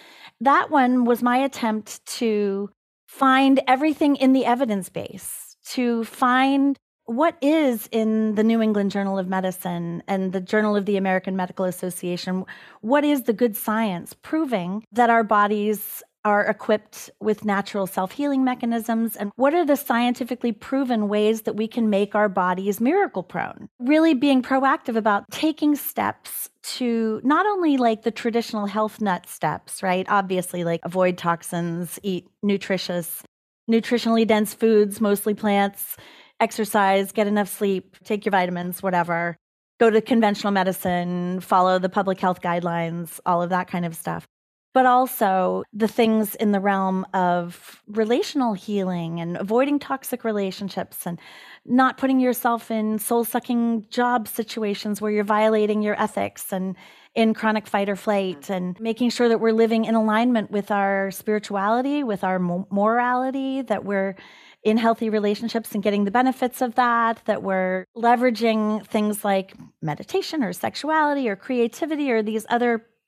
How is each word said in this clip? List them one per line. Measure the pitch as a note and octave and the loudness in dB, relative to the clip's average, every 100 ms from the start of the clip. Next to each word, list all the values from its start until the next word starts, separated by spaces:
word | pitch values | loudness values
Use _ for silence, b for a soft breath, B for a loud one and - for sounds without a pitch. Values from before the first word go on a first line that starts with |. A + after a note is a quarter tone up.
| B B B - | B B B -2
that | A#3+ D#4 - | 2 4 4
one | D4+ B3 B3+ A#3 | 2 4 4 4
was | A#3 | 2
my | A#3+ B3 | 2 2
attempt | C4+ - A3+ G#3+ G#3 - - | 0 -2 -2 -2 -6 -16 -12
to | - A#3 G#3 G3+ G3 G3+ _ _ _ _ | -4 0 0 0 -2 -6 _ _ _ _
find | - C4+ C4 C4+ C4+ - | 0 4 4 6 4 4
everything | C4 D#4 C#4+ D4 C#4 | 2 2 2 2 4
in | C4 | 4
the | C4 A#3 | 4 2
evidence | A#3+ C4 G3 F3 | 0 0 -2 -6
base, | D#3 - F#3+ - - - - - | -10 -10 -12 -14 -16 -18 -20 -10
to | - B3 A#3 | -2 0 0
find | A3+ - B3+ B3+ C4+ C#4 C#4 C4+ _ _ - | -4 0 2 4 4 4 2 0 _ _ -6
what | A#3 E4 - | 0 0 2
is | C#4+ D#4+ C#4+ A3+ - | 2 4 2 0 -4
in | A3+ A3 A3 A3 G#3 | -2 0 0 0 2
the | |
New | A3 A3+ | 2 4
England | A3 G#3 G3+ | 2 2 0
Journal | G3+ G3 G3 | 0 -2 -2
of | F#3 | -2
Medicine | F#3+ F#3 F#3 F3+ F3 E3+ E3+ - | -2 -2 -4 -6 -6 -6 -8 -4
and | F#3+ F#3+ | -2 -2
the | F#3+ | -4
Journal | F#3 G#3+ G#3+ G#3 | 0 0 2 0
of | G3 | 0
the | G3 | 0
American | F#3+ F#3 F#3+ F#3+ | 2 0 -2 -4
Medical | F3+ - F#3 | -4 -4 -4
Association, | F3+ F#3 - F3+ F3 - F#3 - B B B | -4 -8 -6 -6 -6 -4 -6 -6 B B B
what | G#3+ C#4+ | 0 2
is | D4 C#4+ | 2 0
the | A#3 | 0
good | G3+ A#3+ G3 | 0 0 -2
science | - A3 A3 F3 - | -4 -2 -2 -4 -10
proving | - - D#4 D4+ G#3+ F3 G#3 - | -18 -6 -4 -2 -4 -4 -8 -4
that | A3+ A#3 | 2 4
our | A#3 | 4
bodies | G#3+ G#3 G#3 G#3+ G#3 G#3 - - - _ | 4 4 2 2 -2 -2 -6 -16 -20 _
are | G#3+ G#3 G#3 | 0 2 2
equipped | G#3+ - G#3+ - - - - | -2 0 -2 -2 -20 -20 -6
with | G#3 G#3 | -4 -2
natural | G#3 G3 G3 G#3 F#3 | -2 -2 -2 -4 -4
self-healing | - F#3 - C#4+ C4+ | -2 -4 -2 -2 0
mechanisms, | C4 B3+ A#3 A#3 A3 A3+ A3+ - | 0 -2 -2 -2 -2 -2 -2 -4
and | G#3 - | -8 0
what | C4+ E4+ | 2 2
are | D4 | 2
the | C#4 | 0
scientifically | - A#3 B3 A#3+ A#3+ A#3+ A#3+ | 0 0 0 -2 -4 -4 -4
proven | G#3+ - C4+ C4 A#3 G#3 | -4 -4 -2 0 0 0
ways | G#3 G#3+ A3 | 2 2 2
that | G#3+ G#3 | -2 -4
we | A3 | -4
can | A#3+ A3 | 0 2
make | G3 G3+ | 2 2
our | G#3+ G#3 | 2 2
bodies | F#3+ F3+ F3+ G3 F#3+ | 2 0 0 -2 0
miracle | A#3 F#4 F#4 F#3+ | 2 2 0 -2
prone? | F3 F3+ - - - - | -6 -6 -6 -8 -18 -6
Really | B3 D4+ E4 | 2 4 4
being | C4 C#4+ C4 | 4 4 2
proactive | A#3 C4 C4 D#4 - A3+ | 2 0 2 0 -2 0
about | G#3+ G3+ - | 2 0 -2
taking | - D#4 D4+ D4+ C#4+ | -2 -2 2 0 0
steps | - - G3+ - - - - _ | -2 -4 -4 -4 -10 -12 -12 _
to | - - B3 A#3 A3 G#3+ | -12 -4 -2 0 -2 -2
not | B3+ D#4 G#4 | 0 2 2
only, | G4 E4 C4+ | 2 2 4
like, | A#3 A3 | 2 2
the | A#3 | -2
traditional | A3 A#3+ A3+ A3+ A3 G3+ | -4 -2 -2 -2 -4 -4
health | G#3 G#3+ - | -2 -2 -2
nut | G#3 F3 - | -2 -2 -6
steps, | - D#3 - - - | -4 -4 -4 -8 -6
right? | F#3+ F#3 F#3 | -2 0 2
Obviously, | G3+ F#3+ F#3 F3 F3+ | 0 2 -2 -2 -4
like, | E3+ E3+ | -2 -4
avoid | F3 F3+ F#3 F3+ | -2 2 2 2
toxins, | E3+ E3+ - F3 E3+ E3+ F3 - | -2 -2 -4 -4 -4 -4 -8 -8
eat | G3+ F3+ - _ | -6 -6 -8 _
nutritious, | G#3 G3 - F#3 - F3 E3 - - _ _ _ - | -2 -2 -2 -4 -2 -6 -6 -10 -16 _ _ _ 0
nutritionally | A3+ - A#3+ A3+ A3+ A3 | 0 2 -2 2 2 4
dense | G#3+ G#3 | 2 0
foods, | - A3+ G#3+ G#3 G3+ | 0 4 4 4 0
mostly | G#3 G3+ A3 | 0 0 -2
plants, | G#3 G#3+ G3+ G3+ G3 - - B B B B | -2 0 2 0 -2 -14 -16 B B B B
exercise, | A3+ - G#3 A3 F#3+ G3 G3 | -2 -2 0 2 4 4 2
get | - G3+ | -2 0
enough | G#3 F#3+ | 0 -2
sleep, | - G3+ F#3+ - _ | -2 -2 -2 -4 _
take | - G#3 G#3 | -6 -4 0
your | |
vitamins, | F#3+ F3+ F3+ F3+ F3 | 2 0 -2 -6 -6
whatever, | G3 F3+ E3+ E3+ E3+ E3+ _ _ _ - | 0 0 0 -2 -4 -6 _ _ _ 2
go | A#3 | 4
to | G#3+ | 4
conventional | A3 A#3 G#3+ G3+ G#3 | 2 4 4 2 0
medicine, | G3 F#3 F3+ F#3 F3 F3 F3+ F3+ F#3 | 0 0 -2 -2 -2 -2 -4 -4 -4
follow | F3 F#3+ F#3 F#3 | 2 4 4 2
the | F3+ | 0
public | G3+ G3 F#3 | 0 -2 0
health | F#3 F3+ | 0 -2
guidelines, | F3+ F3 F3 E3+ E3 E3+ E3+ - - | -2 -2 -2 -2 -4 -6 -10 -8 -2
all | F3 | 0
of | F3 | 0
that | F3+ F3 | -2 -2
kind | F3+ F3 | -4 -6
of | E3 | -6
stuff. | - E3 - _ _ _ _ | -8 -8 -10 _ _ _ _
But | C4 B3+ | 2 6
also | B3 B3+ - G3+ F#3+ F#3 F#3 - | 4 2 0 0 2 0 -2 -6
the | G#3 G#3+ | -2 0
things | - A3+ A3 G#3+ - | 2 2 2 0 -2
in | G#3 | 0
the | G3+ | 0
realm | G3 G3 F#3+ F#3 F#3 | 2 0 0 -2 -2
of | F#3+ F3+ F3 F3 - - - - | 0 2 0 -2 -10 -20 -20 -8
relational | G#3+ G#3+ B3+ G#4 D4 B3 | -2 0 0 0 -2 -2
healing | F#3+ - G3+ F#3 F3+ E3 E3+ | -2 -4 -2 -2 -4 -4 -6
and | E3+ F3 | -6 -6
avoiding | G3 A#3 C#4 C#4+ | 0 0 2 0
toxic | - C4+ - B3 | -2 -8 -8 -6
relationships | A3+ G#3 G3 - G3 - - - F3+ | -4 -2 -4 -6 -8 -8 -10 -10 -10
and | F3 B B B B - | -10 B B B B 0
not | B3 C4 - | 2 2 2
putting | C4 C4 | 0 2
yourself | B3+ A#3 A#3+ A#3 - | 2 0 -2 -2 -4
in | A3 G#3+ G#3+ | -4 -2 -4
soul-sucking | - A#3 A3+ B3 - A#3+ A#3 A3+ G#3 | 0 0 0 -2 -2 0 0 -2 -4
job | - B3 B3 G#3+ | -2 0 0 -2
situations | - G#3+ - G#3+ G3+ G#3+ G3+ | -8 -8 -4 -4 -4 -4 -4
where | G#3+ | -2
you're | G#3+ G#3 | 0 0
violating | G#3 A3 A3 G#3 G#3+ | 2 4 2 2 0
your | G#3 G#3 | 0 0
ethics | G#3+ - G3+ - - | -2 -2 -6 -6 -8
and | F#3+ F#3 F3+ B B B | -6 -6 -8 B B B
in | - A3+ | 0 0
chronic | A3 A3 G#3+ G#3 | 2 0 -2 -2
fight | G3+ G3+ | -2 -2
or | F#3+ | -2
flight, | G#3+ G3+ F#3+ D#3 - | 0 0 0 -6 -6
and | F#3+ F3+ F3+ | -6 -6 -6
making | A3+ A3+ B3 | -6 -2 0
sure | - A#3+ | 2 2
that | A3+ | 4
we're | A3+ | 2
living | A3 A3+ A3+ | 4 4 2
in | G#3+ A3+ | 2 2
alignment | A3 G#3+ B3 A#3 G3 | 2 2 2 2 0
with | G3+ G3+ | -4 -2
our | G3+ G3 G3 G3 | 0 0 0 -2
spirituality, | F#3 - G#3+ G#3 G3+ G3+ A#3+ C4+ D4 | -6 -2 -2 -2 -2 0 0 0 -2
with | B3+ G3 | -2 -2
our | F#3 F#3 | 0 0
mo-, | F3+ F3 G3 | -2 -4 -2
morality, | G3+ G#3 A#3 B3 B3 C4 C4+ C4+ C4+ | 0 2 2 0 0 -2 -4 -4 -4
that | B3+ G3 | -4 -4
we're | F#3+ G3 G3 F#3 B B B B | -2 -2 -2 -6 B B B B
in | G#3+ A3 | 0 2
healthy | A3+ A3+ A3+ | 4 2 0
relationships | G#3+ G#3 G#3 A#3 A#3 - | 0 0 -2 -4 -6 -4
and | G#3+ | -2
getting | G#3+ G3+ G3+ | 0 0 2
the | |
benefits | A#3+ B3+ B3+ B3+ - | 2 2 0 -2 -2
of | B3+ A3+ | -2 2
that, | B3 A#3 A3+ A3+ - | 2 2 0 -2 -4
that | G3+ | -4
we're | F#3+ F#3+ F#3 F#3 F#3 A#3+ | -2 0 0 -2 -6 -2
leveraging | A#3 A#3+ B3+ G#3+ A3+ A3 G#3+ G#3+ - | 2 4 2 2 0 2 0 -2 -2
things | A3 G#3 G#3 G#3 | -2 0 -2 0
like | G3 F#3+ - - _ | 0 -2 -12 -20 _
meditation | D#3 D3+ - G4 - D#4+ | -6 -6 -4 -4 -2 -2
or | G3+ | -2
sexuality | F3+ A3+ - D4 D#4 D4 C#4+ B3 | -2 -6 -6 -2 0 2 0 -2
or | F#3+ | -4
creativity | - B3+ A#3+ - D#4 D4+ C#4 | -4 0 0 -2 -4 -2 0
or | A3+ | 0
these | G#3+ A3 - | 0 -4 -2
other | A#3+ A#3+ A3+ - _ | 0 0 -2 -4 _